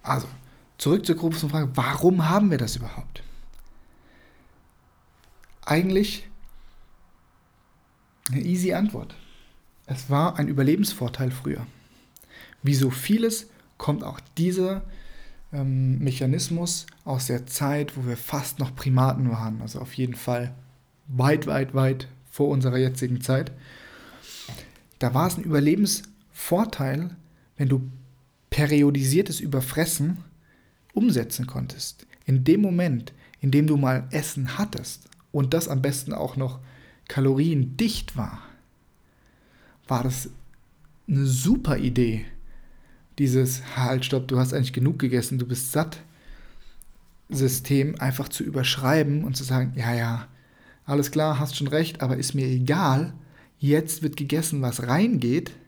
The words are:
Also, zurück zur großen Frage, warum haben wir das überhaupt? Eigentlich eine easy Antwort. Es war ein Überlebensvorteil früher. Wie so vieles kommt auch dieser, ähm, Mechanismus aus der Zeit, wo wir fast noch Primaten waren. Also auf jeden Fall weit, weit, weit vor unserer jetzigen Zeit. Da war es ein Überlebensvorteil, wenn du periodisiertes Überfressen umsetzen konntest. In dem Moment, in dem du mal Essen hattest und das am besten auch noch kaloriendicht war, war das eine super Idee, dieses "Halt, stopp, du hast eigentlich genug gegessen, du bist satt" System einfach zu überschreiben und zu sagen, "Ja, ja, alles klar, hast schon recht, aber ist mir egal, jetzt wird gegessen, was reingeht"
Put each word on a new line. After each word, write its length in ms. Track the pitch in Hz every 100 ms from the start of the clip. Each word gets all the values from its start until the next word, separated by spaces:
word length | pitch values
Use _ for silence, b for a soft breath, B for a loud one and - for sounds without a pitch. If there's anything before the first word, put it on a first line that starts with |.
Also, 240 | - 123 - - b b b -
zurück 280 | 143 190 -
zur 80 |
großen 340 | 160 165 160 151
Frage, 220 | 156 135
warum 540 | 131 123 139 175 185 160
haben 220 | 190 208
wir 80 | 139
das 180 | 113 127
überhaupt? 460 | 113 - - - - - - - b b b b b b b b b b b _ _ _ _ _ - - - -
Eigentlich 640 | - 156 185 190 208 - - - - b b b b - - _ _ _ _ _ _ _ _ _ _ _ -
eine 100 | 131
easy 320 | 170 180 180
Antwort. 420 | 175 208 113 107 - b b b b _ _ -
Es 240 | 131 -
war 260 | 139 170 170
ein 100 | 143
Überlebensvorteil 840 | 139 135 185 202 - 120 - 127
früher. 340 | 127 143 143 120 b b b b - B B B B
Wie 100 | 135
so 160 | 139 135
vieles 580 | 127 - 220 226 226 - b b _
kommt 240 | - 147
auch 160 | - - - -
dieser, 460 | 175 185 185 196 B B B B B B -
ähm, 480 | 143 135 131 131 127
Mechanismus 840 | 135 127 127 165 - 170 170 - - -
aus 240 | - 131 131
der 180 | 123 -
Zeit, 500 | - 139 147 147 139
wo 120 | 123
wir 80 | 117
fast 420 | - 143 - -
noch 160 | 131
Primaten 560 | - 135 127 131 131 127
waren. 320 | 113 113 110
Also 160 | 110 -
auf 160 | 123
jeden 220 | - 123 120
Fall 360 | - 123 123 - - _ _ _ -
weit, 400 | 127 135 151 156
weit, 280 | 139 131
weit 340 | 135 131 131 - - -
vor 200 | - 143
unserer 300 | 135 127 127
jetzigen 420 | 131 127 127 123
Zeit. 320 | - 135 131 B B B B B B B B B B B B B B _
Da 160 | 120
war 140 | 131 175
es 80 | 170
ein 80 |
Überlebensvorteil, 1700 | 170 147 147 185 202 - - - _ - - 175 226 - 135 139 175 - b b b -
wenn 120 | 139
du 200 | 131 - - - _ _ _ _
periodisiertes 880 | - 147 147 143 139 135 156 196 151
Überfressen 800 | 151 135 131 151 170 - 147 180 - _ b b b b b
umsetzen 540 | 214 233 135 110 - 127
konntest. 600 | 131 127 - - - - B -
In 180 | 135
dem 160 | 131 190
Moment, 520 | 202 175 175 123 - B B B
in 100 | 139
dem 160 | 139 151
du 100 | 147
mal 300 | 131 127 127
Essen 480 | 151 147 139 127 127
hattest 500 | 208 - - - - - _
und 220 | 147 135
das 140 | 160 160
am 120 | 139
besten 320 | 135 139 -
auch 240 | - - 135
noch 240 | 131 - B B B B -
kaloriendicht 1080 | 139 135 135 160 151 127 127 226 - - -
war, 260 | 107 - - - _ _ _ _ b b b b b b b b -
war 140 | 127
das 260 | 127 127 - - - - _ _ - - -
eine 160 | 139 139
super 520 | 127 139 254 - 135
Idee, 480 | 127 123 120 110 - - b b b b b b b -
dieses 580 | 139 127 127 127 - -
"Halt, 280 | 123 131
stopp, 240 | 131 131 131
du 100 | 127
hast 140 | 127
eigentlich 200 | 139 120
genug 240 | 123 131 -
gegessen, 400 | 131 123 113 131
du 80 | 120
bist 260 | 120 -
satt" 300 | 147 160 - b b b b b b b b b - - - _
System 640 | 135 135 127 127 139 143 -
einfach 300 | 127 131 -
zu 160 | -
überschreiben 800 | - 143 123 - 131 156 143 147
und 100 | 196 131
zu 80 |
sagen, 280 | 131 127 127 127
"Ja, 180 | 117
ja, 340 | 120 117 120 - b b b b b
alles 260 | - 143 139
klar, 280 | 156 156 135
hast 180 | 147 -
schon 120 | 139
recht, 340 | 151 165 -
aber 160 | 127 131
ist 160 | 127
mir 120 | 139 131
egal, 680 | 127 127 156 170 131 175 - B B B B
jetzt 440 | 139 147 156 -
wird 140 | 151 -
gegessen, 420 | 143 151 156 147
was 260 | 127 123 123
reingeht" 680 | 143 226 185 120 143 - -